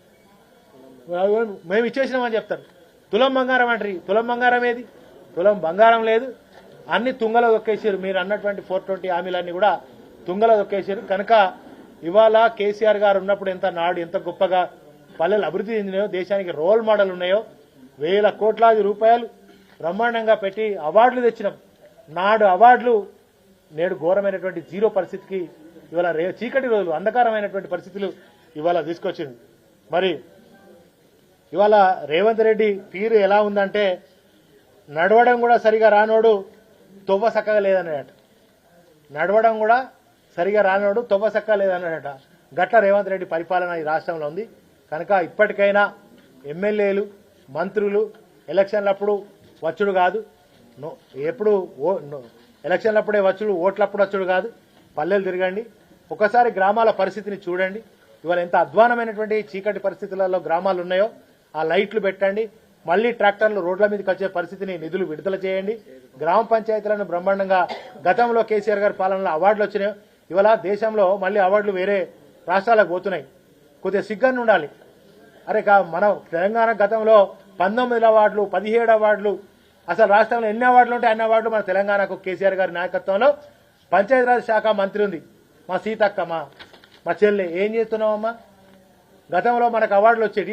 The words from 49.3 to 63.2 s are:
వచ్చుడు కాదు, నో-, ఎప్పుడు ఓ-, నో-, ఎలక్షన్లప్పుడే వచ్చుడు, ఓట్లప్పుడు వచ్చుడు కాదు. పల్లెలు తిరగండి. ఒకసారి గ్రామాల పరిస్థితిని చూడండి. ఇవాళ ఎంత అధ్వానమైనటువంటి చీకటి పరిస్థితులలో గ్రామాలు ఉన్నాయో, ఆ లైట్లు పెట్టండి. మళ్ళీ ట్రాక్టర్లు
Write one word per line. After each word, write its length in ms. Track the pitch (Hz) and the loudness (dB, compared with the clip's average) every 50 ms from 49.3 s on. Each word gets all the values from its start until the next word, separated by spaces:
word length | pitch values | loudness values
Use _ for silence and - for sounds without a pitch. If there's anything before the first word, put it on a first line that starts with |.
| - _ _ _ _ _ - | -20 _ _ _ _ _ -8
వచ్చుడు 280 | 165 160 - 202 202 | -6 -4 -2 -2 0
కాదు, 280 | 190 185 180 185 185 220 208 - _ _ _ _ _ _ _ _ _ 123 | 0 2 2 0 0 -2 -8 -12 _ _ _ _ _ _ _ _ _ -18
నో-, 180 | 143 160 - - _ _ - 131 143 165 | -16 -16 -16 -18 _ _ -12 -8 -8 -6
ఎప్పుడు 220 | 170 175 208 214 208 190 180 - - 127 | -6 -2 0 0 0 0 -2 -4 -8 -6
ఓ-, 200 | 139 175 196 - 147 143 | -4 -2 -2 -4 -6 -10
నో-, 160 | 147 135 120 113 _ _ _ _ _ _ - | -14 -16 -16 -18 _ _ _ _ _ _ -6
ఎలక్షన్లప్పుడే 540 | 147 180 175 - 220 214 214 208 208 208 208 | -4 -2 0 0 0 0 0 0 0 0 2
వచ్చుడు, 340 | 190 190 185 - 214 214 196 | 2 2 0 -2 -2 -4 -2
ఓట్లప్పుడు 500 | 165 170 196 196 208 202 202 208 202 196 | 0 -2 -2 0 0 -2 -2 0 0 0
వచ్చుడు 220 | 190 - 190 185 | 0 -2 -2 -2
కాదు. 220 | 180 185 185 - - - - _ _ _ _ _ _ _ | 0 0 -2 -2 -4 -8 -16 _ _ _ _ _ _ _
పల్లెలు 260 | 147 151 175 202 202 190 | -6 -2 -2 0 -2 -2
తిరగండి. 400 | 185 180 180 185 185 190 208 233 - - _ _ _ _ _ _ - | -2 -4 -2 -2 -4 -4 -6 -10 -12 -14 _ _ _ _ _ _ -12
ఒకసారి 380 | 156 - 208 202 - 240 240 226 | -4 -2 0 2 4 4 2 2
గ్రామాల 380 | 190 185 190 196 208 226 226 220 | 2 0 0 0 2 2 2 2
పరిస్థితిని 480 | 190 - 190 190 190 214 190 202 202 190 - | 2 0 -2 -4 -4 -8 -10 -10 -12 -10 -8
చూడండి. 340 | 175 175 180 190 185 196 226 220 _ _ _ _ _ _ _ - | -6 -4 -4 -4 -4 -6 -8 -16 _ _ _ _ _ _ _ -4
ఇవాళ 160 | 160 175 175 | -4 -2 -2
ఎంత 160 | 175 175 185 | -2 0 2
అధ్వానమైనటువంటి 800 | 180 165 143 139 202 226 240 240 233 233 226 208 208 214 208 220 214 208 - - | 0 0 2 4 4 4 4 4 0 -4 -6 -6 -6 -4 -4 -4 -4 -4 -6 -10
చీకటి 240 | 196 196 208 202 190 | -8 -6 -6 -4 -4
పరిస్థితులలో 600 | 196 196 175 - 208 185 190 190 190 185 185 180 151 | -4 -6 -6 -8 -10 -8 -4 -4 -2 -2 -2 -2 -2
గ్రామాలు 320 | 151 165 180 190 196 185 180 | -2 -2 0 0 -2 -2 -2
ఉన్నాయో, 260 | 175 180 185 185 208 233 - - _ _ _ _ _ _ - | -4 -2 0 0 0 -2 -4 -10 _ _ _ _ _ _ -8
ఆ 80 | 156 156 | -6 -4
లైట్లు 360 | 160 165 196 220 214 220 220 | 0 0 0 0 -2 -2 -4
పెట్టండి. 440 | 190 190 190 196 202 196 196 214 226 208 _ _ _ _ _ _ - | -2 -4 -2 -2 -2 -2 -2 -4 -6 -8 _ _ _ _ _ _ -6
మళ్ళీ 240 | 165 175 202 233 240 | -2 0 0 0 0
ట్రాక్టర్లు 480 | 233 - | 0 0